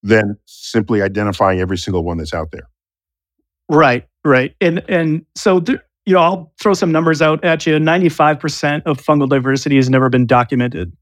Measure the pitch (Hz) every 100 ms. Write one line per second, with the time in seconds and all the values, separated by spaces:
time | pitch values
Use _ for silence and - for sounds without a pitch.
0 | 101 110 101 104 _ - - 113 107 110
1 | 98 98 104 90 98 92 92 92 - 90
2 | 85 85 78 87 80 64 58 _ _ _
3 | _ _ _ _ _ _ _ 151 151 123
4 | - _ 156 131 131 _ 180 165 - 180
5 | 165 156 - - - 185 165 269 _ _
6 | - 185 165 165 165 _ 214 190 180 160
7 | 165 151 156 156 165 160 165 156 156 175
8 | 180 151 151 147 156 - 147 147 160 139
9 | - 151 139 139 127 135 147 135 127 131
10 | 131 127 123 123 120 127 123 120 87 -